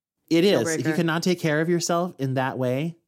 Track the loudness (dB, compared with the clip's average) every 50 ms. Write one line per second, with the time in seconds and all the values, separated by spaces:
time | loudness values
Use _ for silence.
0 | _ _ _ _ _ 0 2 4 4 4 4 2 2 0 -2 -2 -2 -2 0 0
1 | 0 0 0 0 0 0 0 0 0 0 0 0 0 0 0 0 0 0 0 0
2 | -2 -4 -4 -6 -4 -2 -2 -2 -2 -2 -2 -2 -2 -2 -2 -2 -4 -6 -8 _
3 | _